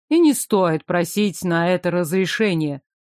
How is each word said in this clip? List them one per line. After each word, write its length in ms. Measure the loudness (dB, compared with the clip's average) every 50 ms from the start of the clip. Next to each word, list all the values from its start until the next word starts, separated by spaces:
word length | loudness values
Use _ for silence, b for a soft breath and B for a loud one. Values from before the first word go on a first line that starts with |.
| _ 0
и 100 | 2 4
не 140 | 4 4 4
стоит 500 | 2 -2 -2 0 2 2 2 0 -2 -4
просить 580 | -2 -2 -2 -2 -2 -2 0 0 0 -2 -4 -4
на 260 | -2 -2 0 0 0
это 220 | 0 0 -2 -2
разрешения". 920 | -2 -2 -2 -2 -2 -2 -2 -2 -2 -2 -2 0 0 0 -2 -4 -6 -8 _ _ _ _ _ _ _